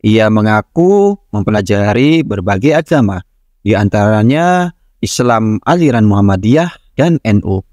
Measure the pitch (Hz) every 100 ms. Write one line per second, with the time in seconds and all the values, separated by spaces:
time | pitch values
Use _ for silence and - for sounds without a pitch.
0 | 110 110 107 110 107 107 - - 175 202
1 | 202 202 _ 104 196 - 90 101 101 107
2 | 139 165 131 101 95 98 127 160 160 160
3 | 110 95 - _ _ _ 101 101 101 107
4 | 104 107 107 147 175 180 175 - _ _
5 | 123 - 123 117 110 107 - 170 160 117
6 | 107 101 101 95 104 143 170 - _ -
7 | 156 165 110 104 87 95 -